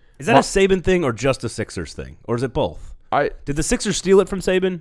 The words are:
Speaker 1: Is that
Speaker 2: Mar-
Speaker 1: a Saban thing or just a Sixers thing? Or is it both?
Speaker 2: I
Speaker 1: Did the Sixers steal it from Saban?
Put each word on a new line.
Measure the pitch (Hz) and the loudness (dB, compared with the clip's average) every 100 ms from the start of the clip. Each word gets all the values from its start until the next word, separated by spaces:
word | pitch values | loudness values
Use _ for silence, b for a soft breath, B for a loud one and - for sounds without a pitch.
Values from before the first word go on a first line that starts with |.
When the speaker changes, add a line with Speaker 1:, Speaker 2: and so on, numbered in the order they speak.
| _ - | _ -8
Speaker 1:
Is | 143 | 2
that | |
Speaker 2:
Mar- | 262 | 4
Speaker 1:
a | |
Saban | - 196 190 190 | 4 2 2 2
thing | 190 180 | 2 2
or | 147 | 0
just | 107 135 131 | 0 -2 -2
a | 113 | -4
Sixers | - 104 - 82 | -6 -8 -8 -8
thing? | - 67 71 | -10 -14 -12
Or | - 117 | -6 -4
is | |
it | 131 | -2
both? | 156 113 - - - - | -2 -2 -4 -14 -18 -4
Speaker 2:
I | 135 147 - | 0 0 -4
Speaker 1:
Did | - 143 | -6 -2
the | |
Sixers | - 247 214 - | 0 0 0 -2
steal | 175 196 | 4 4
it | 185 | 4
from | - | 0
Saban? | - 185 185 175 | 0 0 0 -4